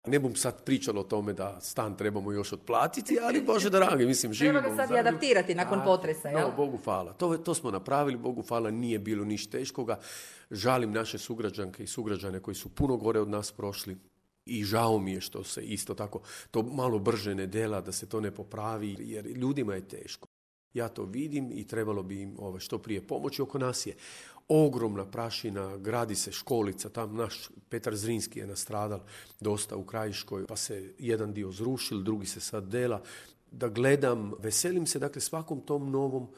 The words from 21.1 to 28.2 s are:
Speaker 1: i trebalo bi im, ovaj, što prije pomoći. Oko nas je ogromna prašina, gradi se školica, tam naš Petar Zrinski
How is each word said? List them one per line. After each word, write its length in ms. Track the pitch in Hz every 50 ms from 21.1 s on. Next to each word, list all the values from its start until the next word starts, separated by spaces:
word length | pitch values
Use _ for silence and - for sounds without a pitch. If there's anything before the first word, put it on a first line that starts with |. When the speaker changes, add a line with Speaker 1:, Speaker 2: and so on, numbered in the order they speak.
| 104 131 156 151 147 139 135 120
Speaker 1:
i 140 | 113 113 101
trebalo 360 | - 110 113 107 107 104 101
bi 180 | 92 92 98 98
im, 140 | 98 98 - -
ovaj, 220 | 101 95 92 95
što 180 | - - 123 98
prije 220 | - 113 104 92
pomoći. 400 | - - 139 120 - 139 - -
Oko 160 | 131 - - 135
nas 280 | 127 127 123 - -
je 80 | 104 - - - - - - - - - - _ -
ogromna 540 | 156 156 156 143 123 117 117 107 101 98 95
prašina, 720 | 98 - 117 117 113 - - - 107 98 101 95 95 98
gradi 380 | 98 98 107 117 120 117 110 98
se 180 | - - 98
školica, 560 | - - - - 127 113 104 98 92 - - 107
tam 280 | - 117 113 104 107
naš 180 | 117 113 104 - - - - - - - -
Petar 280 | 117 113 - 120 107
Zrinski 420 | 98 104 117 117 104